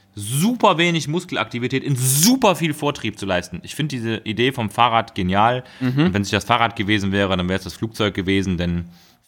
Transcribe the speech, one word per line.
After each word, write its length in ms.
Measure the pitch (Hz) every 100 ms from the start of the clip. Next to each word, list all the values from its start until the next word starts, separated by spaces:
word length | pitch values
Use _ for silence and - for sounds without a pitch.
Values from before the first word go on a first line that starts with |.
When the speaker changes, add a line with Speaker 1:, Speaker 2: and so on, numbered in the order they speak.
| _
Speaker 1:
super 640 | 104 101 135 208 247 214 160
wenig 300 | 175 165 139
Muskelaktivität 760 | 170 180 113 113 120 123 131
in 120 | 135 127
super 600 | 131 139 196 262 220 147
viel 200 | 160 143
Vortrieb 420 | 147 143 110 -
zu 80 | 98
leisten. 360 | 90 - 85
Ich 100 | -
finde 220 | - 151 131
diese 220 | 113 110
Idee 340 | 110 107 127
vom 180 | 135 104
Fahrrad 460 | - 120 113 110 -
genial. 480 | 90 98 113 127 - -
Speaker 2:
Mhm. 260 | 127 135 156
Speaker 1:
Und 80 |
wenn 80 | 101
es 60 | 98
nicht 60 |
das 120 | 104 -
Fahrrad 300 | 117 117 -
gewesen 360 | 98 107 98
wäre, 240 | 98 98 92
dann 140 | 90
wäre 80 | 95
es 60 |
das 100 | 90
Flugzeug 400 | - 110 - 104
gewesen, 440 | 101 92 98 95 87
denn 280 | 87 87 85 - _ _